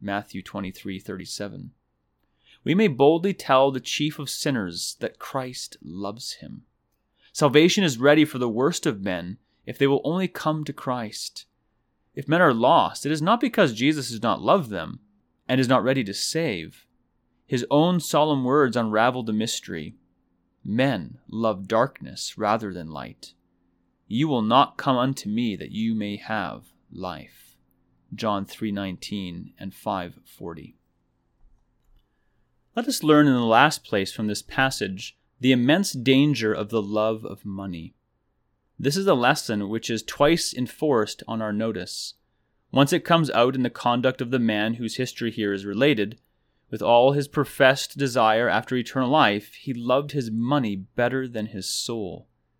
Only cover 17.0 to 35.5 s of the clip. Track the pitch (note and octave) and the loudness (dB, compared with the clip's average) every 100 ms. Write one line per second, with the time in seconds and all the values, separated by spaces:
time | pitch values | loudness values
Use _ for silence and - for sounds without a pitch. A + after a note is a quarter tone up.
17 | _ _ _ _ _ B2+ A#2+ C#3+ E3+ F3+ | _ _ _ _ _ -4 2 2 4 2
18 | - D#3 D#3 C#3 B2+ D3 C3 B2 A2+ G#2+ | 0 2 2 0 2 2 2 2 0 2
19 | A#2+ B2+ A2+ G#2+ A2+ - - F2 D2+ - | 2 0 -2 -2 -2 -6 -10 -12 -12 -16
20 | _ _ _ _ _ _ F#2+ A2 C#3 A2 | _ _ _ _ _ _ -6 -2 -2 -2
21 | C#2 B2 _ A2 A2+ F#2+ F#2+ A2+ C3+ - | -8 -16 _ -4 -2 -2 -2 0 0 -4
22 | C2 - - - G#2 A2 G#2+ F2 D#2+ D2+ | -16 -12 -12 -4 0 0 -2 -10 -12 -12
23 | A#1+ - - _ _ _ _ _ _ _ | -14 -16 -20 _ _ _ _ _ _ _
24 | - A2+ D#3 B2+ G#2+ B2+ - - D3 B2+ | -6 -2 0 0 4 4 4 0 -2 0
25 | B2+ C3+ G2+ G#2+ A#2+ F#2+ D#2 G#2+ A2+ A2 | 0 -2 -6 -4 -2 -4 -8 -6 -4 -2
26 | G#2 G2+ - G#2+ F#2 G#1+ - _ _ - | -4 -8 -8 -6 -6 -10 -18 _ _ -12
27 | F#2 D#2 C2 _ - _ _ _ _ _ | -10 -10 -14 _ -20 _ _ _ _ _
28 | _ - A2 G2+ G2 - G#2+ G2+ G2 F#2 | _ -6 -4 -2 -4 -8 -6 -4 -6 -8
29 | - G#2 F#2 E2+ - - G2 - A2 G2 | -10 -8 -8 -12 -14 -14 -16 -12 -6 -6
30 | F2+ F#2 _ - F#2 E2 - - _ _ | -6 -14 _ -16 -14 -14 -16 -20 _ _
31 | _ _ _ _ _ _ _ _ _ _ | _ _ _ _ _ _ _ _ _ _
32 | _ _ _ _ _ _ _ - A#3+ - | _ _ _ _ _ _ _ -6 -4 0
33 | D3+ D3+ D3 B2+ A#2 A2+ D3 - - G#2 | 4 6 6 4 4 6 6 2 -4 -2
34 | F#2+ - G#2+ G2+ - - C3+ - G2 F#2+ | -2 -4 -6 -6 -6 -2 -2 -2 -6 -6
35 | - - _ - B2+ | -12 -18 _ -2 4